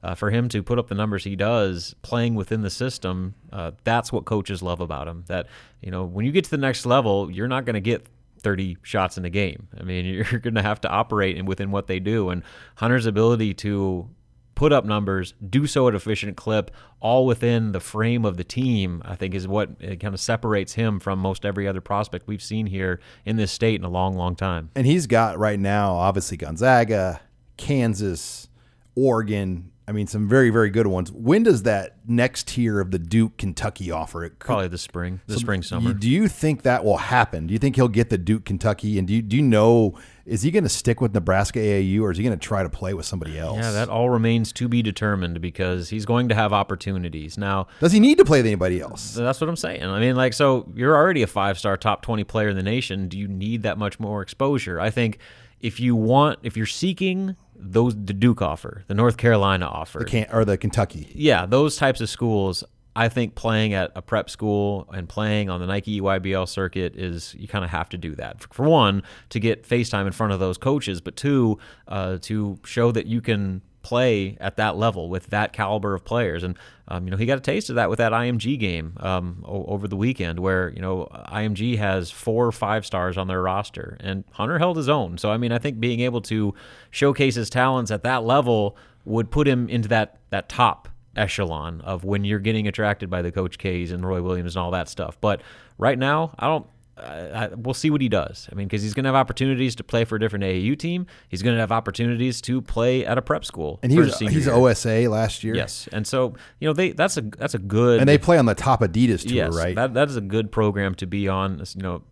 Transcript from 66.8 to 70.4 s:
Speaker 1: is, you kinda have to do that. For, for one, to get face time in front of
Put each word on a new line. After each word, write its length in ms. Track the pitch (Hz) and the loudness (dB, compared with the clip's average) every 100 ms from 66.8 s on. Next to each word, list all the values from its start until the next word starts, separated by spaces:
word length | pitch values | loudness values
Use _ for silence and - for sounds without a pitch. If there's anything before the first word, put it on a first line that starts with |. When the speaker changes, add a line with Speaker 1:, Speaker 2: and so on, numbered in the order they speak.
| 87 - | -6 -4
Speaker 1:
is, 360 | 90 85 - - | -8 -6 -10 -16
you 80 | 98 | -8
kinda 220 | 104 90 | -6 -4
have 180 | 82 82 | -6 -6
to 80 | 90 | -8
do 160 | 82 73 | -10 -10
that. 260 | - - | -12 -12
For, 80 | - | -18
for 160 | - 143 | -2 4
one, 340 | 165 107 98 - - - | 6 4 2 -4 -16 -10
to 100 | 117 | -2
get 260 | 110 110 - | 0 -2 0
face 240 | 120 117 | 0 0
time 160 | 104 98 | -2 -4
in 60 | |
front 220 | 95 110 | -2 -2
of 60 | 98 | 0